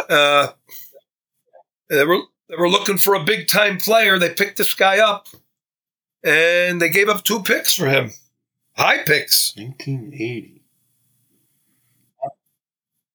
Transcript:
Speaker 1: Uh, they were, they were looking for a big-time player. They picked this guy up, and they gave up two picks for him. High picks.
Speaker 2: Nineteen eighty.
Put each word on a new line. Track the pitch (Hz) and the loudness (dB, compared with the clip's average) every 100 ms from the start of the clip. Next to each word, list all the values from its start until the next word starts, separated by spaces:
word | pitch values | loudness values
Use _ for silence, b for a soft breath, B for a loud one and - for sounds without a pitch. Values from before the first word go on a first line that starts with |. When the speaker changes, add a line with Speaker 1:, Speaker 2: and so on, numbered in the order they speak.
| - | 0
Speaker 1:
Uh, | 151 143 143 131 - _ B B B _ _ _ _ _ - _ _ - | 2 4 2 0 -6 _ B B B _ _ _ _ _ -20 _ _ -2
they | 151 | 0
were, | 147 185 - _ - | 2 2 -2 _ -12
they | 165 | -2
were | 175 | 0
looking | 190 - 196 | 0 0 0
for | 196 | 2
a | 196 | 0
big-time | 156 214 - 196 208 185 | 0 -2 0 0 0 -2
player. | 202 226 208 190 | 0 2 2 2
They | 170 | 0
picked | 170 202 - | -2 -4 -2
this | 185 | -2
guy | - 190 196 | 0 2 2
up, | 214 202 - - _ _ _ _ _ _ _ _ | 0 -2 -10 -20 _ _ _ _ _ _ _ _
and | 170 156 165 175 180 175 | 0 2 2 2 0 0
they | 165 | 0
gave | 190 208 | 2 2
up | 202 | 0
two | - 220 | -2 -2
picks | 190 294 - | -2 -2 0
for | - 139 | 0 0
him. | 135 120 - _ _ _ _ _ - | 0 -2 -12 _ _ _ _ _ -2
High | 175 294 | 0 0
picks. | - 147 - - - 101 | 0 0 2 0 0 -6
Speaker 2:
Nineteen | 117 - 139 131 107 | -14 -12 -8 -8 -10
eighty. | 135 113 113 92 _ _ _ _ _ _ _ _ _ _ _ _ _ _ _ _ - 679 - _ _ _ _ _ _ _ | -10 -8 -8 -14 _ _ _ _ _ _ _ _ _ _ _ _ _ _ _ _ -12 -12 -12 _ _ _ _ _ _ _